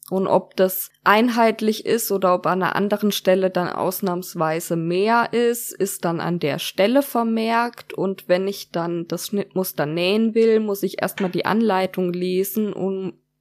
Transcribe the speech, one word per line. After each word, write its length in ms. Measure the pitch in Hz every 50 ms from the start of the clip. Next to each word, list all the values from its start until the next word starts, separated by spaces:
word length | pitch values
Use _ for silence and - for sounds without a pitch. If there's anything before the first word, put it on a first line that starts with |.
| - -
Und 200 | 185 190 190 -
ob 260 | - 190 185 - -
das 360 | - 185 190 - - - - _ _ -
einheitlich 840 | 190 202 220 233 247 226 240 226 226 220 - 220 220 214 - -
ist 280 | - 220 233 - - 196
oder 220 | 190 196 180 180
ob 120 | 180 -
an 160 | 160 180 190 180
einer 140 | - -
anderen 340 | - 196 202 208 208 214 208
Stelle 400 | 196 - - 190 185 190 185 190
dann 180 | 185 180 180 -
ausnahmsweise 1080 | - - 110 180 190 - 202 185 175 180 185 - - 175 160 160 160 165 - - 170
mehr 560 | 170 160 170 175 185 202 220 233 233 233 - -
ist, 400 | 233 240 233 240 233 - - -
ist 320 | - 190 196 - - -
dann 160 | 175 165 165
an 180 | - 170 175 170
der 220 | - 143 139 165
Stelle 420 | - - - - 190 214 254 285 277
vermerkt. 920 | - - 240 233 226 226 226 220 226 226 233 240 240 233 - - - -
Und 360 | - 175 196 190 - - -
wenn 180 | 180 180 190
ich 240 | 196 196 - - _
dann 380 | - 175 165 170 170 170 170 -
das 200 | 170 180 - -
Schnittmuster 560 | 208 202 - - - 185 190 - - - 143
nähen 500 | 147 156 170 175 185 208 220 226 226 214
will, 260 | 226 226 226 220 220
muss 240 | 220 208 202 202 202
ich 180 | 196 - - -
erstmal 280 | 190 - - 196 180
die 140 | 185 175 -
Anleitung 680 | - - 226 233 214 185 185 190 185 - 185 185 175 175
lesen, 600 | 180 180 185 180 185 196 196 - 220 214 202 -
um 420 | - 180 196 190 190 190 170 - _ _ _ _ _